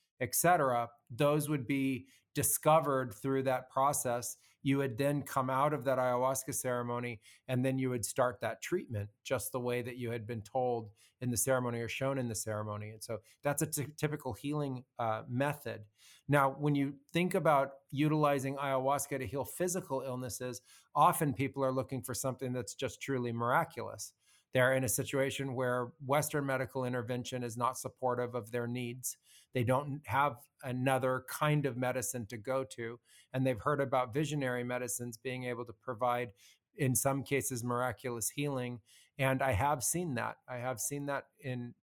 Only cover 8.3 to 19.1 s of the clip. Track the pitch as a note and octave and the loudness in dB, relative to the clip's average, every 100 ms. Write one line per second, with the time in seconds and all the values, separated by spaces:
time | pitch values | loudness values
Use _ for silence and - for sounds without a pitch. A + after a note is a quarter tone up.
8.3 | - A2 A2+ - F3+ - G#2+ G#2 _ - | 2 -4 -4 -4 -4 -2 -6 -6 _ -4
9.3 | B2+ - B2+ B2 B2 B2 B2 A#2 A#2 G#2+ | -4 -2 -4 -2 -2 -4 -6 -4 -4 -6
10.3 | A2+ G2+ C3 B2+ A#2 G#2+ - - - B2 | -8 -4 -2 0 0 -4 -14 -20 -8 -4
11.3 | A#2 C#3 C3 B2 A#2 A2+ - C3+ C3+ A#2+ | 0 2 2 0 -2 -4 -2 -2 -2 -2
12.3 | G#2+ A2 G#2+ G#2+ G#2 G#2+ A2 - A2 - | -4 -4 -4 -4 -6 -10 -12 -8 -8 -10
13.3 | _ C#3+ C#3+ D3+ D3 C#3 - D3+ D3 B2+ | _ -2 0 -2 -2 -4 -2 -2 -2 -6
14.3 | G#2 C#3 D3+ C#3+ B2+ - - A#2 A2 B2 | -8 -4 -4 -4 -6 -8 -4 -2 -2 -2
15.3 | B2 D3 D3 A#2 G#2 G#2 _ - - - | 0 0 0 -6 -10 -12 _ -20 -10 4
16.3 | C#3+ C3+ C#3 D3 C#3+ C#3 - _ E3+ F3+ | 6 6 4 2 4 2 -2 _ 2 2
17.3 | F#3+ D#3+ C#3+ C3+ - _ C3+ D3+ D3+ D3 | 4 6 6 4 -2 _ 2 4 4 4
18.3 | C#3+ C3+ C#3 C#3 C3+ C3 C#3+ - | 4 0 -2 0 2 2 0 0